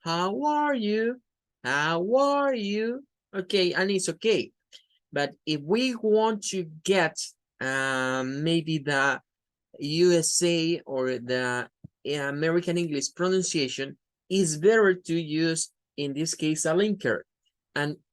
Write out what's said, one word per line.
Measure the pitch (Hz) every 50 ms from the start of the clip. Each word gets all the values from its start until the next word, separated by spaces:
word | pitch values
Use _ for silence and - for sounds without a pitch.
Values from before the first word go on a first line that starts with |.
How | _ 170 165 170 180 190 202 247 285
are | 302 302 294 294 294 285
you? | 247 214 208 208 220 220 233 254 254 _ _ _ _ _ _ _ _ -
How | 123 135 143 147 156 165 170 180 202 233
are | 262 277 285 285 285 285 277 262
you? | 233 208 196 208 208 220 233 240 269 277 _ _ _ _ _ -
Okay, | 196 185 - - 196 185 175 -
and | 165 185 196
it's | 202 190 190 -
okay. | 160 - - 220 214 151 110 - _ _ _ _ - - _ _ _ _ _ _
But | - 143 143 139 - _ _
if | - 156 147
we | 143 151 196 233 254 262 240
want | 226 - 220 208 214 220 226 220 208 208 -
to | - 190 175 160 156 160 _
get, | - 196 190 170 156 160 - - - - _ _ _ _ _
um, | 127 131 135 135 135 135 135 131 131 131 131 131 131 131 135 139 151
maybe | 160 165 170 156 160 160 156
the | 135 147 143 139 135 139 131 131 _ _ _ _ _ _ _ _ _ _ _ -
U | - 143 151 165 175 180
S | 175 170 160 - - -
A | 175 175 170 165 160 160 170 156 -
or | - 139 131 131 131 127 117
the | 120 123 127 127 127 127 123 123 120 - _ _ _ - _ _ _
American | 127 143 147 143 139 139 147 156 160 165 175 175 180 170 175
English | 175 165 147 139 139 - _
pronunciation, | - 175 185 190 190 180 - - 165 139 127 - - 135 139 139 _ _ _ _ _ _ _
it's | 180 190 196 160 156
better | 151 156 202 220 226 214 190 185
to | 180 _ - 165
use, | 170 165 151 151 156 165 165 165 160 - - _ _ _ _ _
in | - 143 143 135
this | 143 160 160 -
case, | - 156 156 156 156 -
a | 165
linker | 160 180 208 214 202 190 - 123 107 - - _ _ _ _ _ _ _ _ _ _
and | 143 147 147 151 - _ _